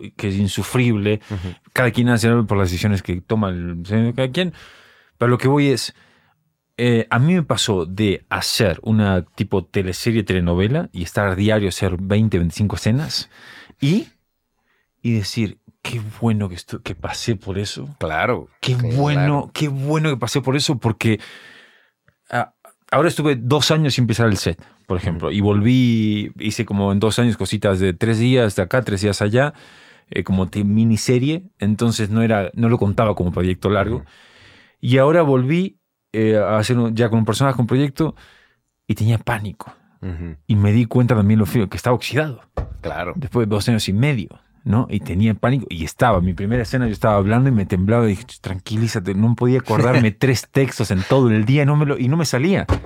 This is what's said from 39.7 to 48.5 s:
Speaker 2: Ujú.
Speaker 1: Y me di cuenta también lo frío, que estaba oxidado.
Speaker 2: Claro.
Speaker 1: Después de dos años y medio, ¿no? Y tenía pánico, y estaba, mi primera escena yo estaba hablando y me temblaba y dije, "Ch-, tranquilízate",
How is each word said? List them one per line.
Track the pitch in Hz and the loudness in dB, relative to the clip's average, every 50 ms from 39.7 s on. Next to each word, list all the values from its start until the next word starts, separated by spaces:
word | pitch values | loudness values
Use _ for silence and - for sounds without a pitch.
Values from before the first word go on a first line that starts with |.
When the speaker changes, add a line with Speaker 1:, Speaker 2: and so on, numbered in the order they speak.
| - _ _ _ _ - | -20 _ _ _ _ -12
Speaker 2:
Ujú. | 107 92 87 82 87 82 78 - _ | -10 -10 -8 -8 -10 -12 -12 -8 _
Speaker 1:
Y | - 110 | 0 2
me | 101 104 104 | 4 4 4
di | 104 120 120 | 4 2 2
cuenta | 110 - 123 123 117 120 | 2 2 2 2 2 2
también | 107 98 104 110 110 | 4 4 4 4 4
lo | 104 | 2
frío, | - - 123 95 - | 2 0 -2 -2 -2
que | - | -4
estaba | 92 - 123 127 | -4 0 0 0
oxidado. | - - - 120 143 156 151 120 - - _ - 117 - - - - | 0 -2 -4 -4 -2 -4 -4 -6 -12 -16 _ -10 -8 -8 -8 -10 -10
Speaker 2:
Claro. | - 82 73 82 87 87 78 | -10 -8 -8 -6 -8 -8 -6
Speaker 1:
Después | 90 - - - 120 113 101 | -8 -6 -4 -2 0 0 0
de | 107 | 0
dos | 101 - 123 | -2 0 0
años | 117 107 - - | 0 0 0 -2
y | |
medio, | 95 107 127 151 139 107 - - - - _ _ _ _ | 0 0 0 0 0 -2 -6 -8 -14 -20 _ _ _ _
¿no? | - - 101 120 - - | -4 0 0 0 0 0
Y | 104 101 | -4 -6
tenía | - - 85 95 110 113 101 | -4 -2 0 2 2 2 2
pánico, | - - 120 139 131 - - | 2 0 0 0 0 -2 -6
y | 87 82 82 | -8 -8 -8
estaba, | - - - 131 117 101 90 | -6 -2 2 2 4 4 4
mi | 90 92 85 | 2 0 -2
primera | 76 98 104 120 123 | -2 -2 -2 -2 -2
escena | 113 - 135 127 123 | -2 -2 -2 -2 -2
yo | 113 | -2
estaba | 98 - - 110 104 | -2 0 2 2 2
hablando | 101 95 104 113 123 135 139 | 4 2 2 2 2 4 2
y | |
me | 123 104 92 | 2 2 0
temblaba | - 98 90 95 101 117 120 117 | 0 0 0 2 2 2 2 2
y | 107 | 2
dije, | 95 - - | 0 -2 -6
"Ch-, | - - - | -14 -16 -12
tranquilízate", | - 95 | -10 -10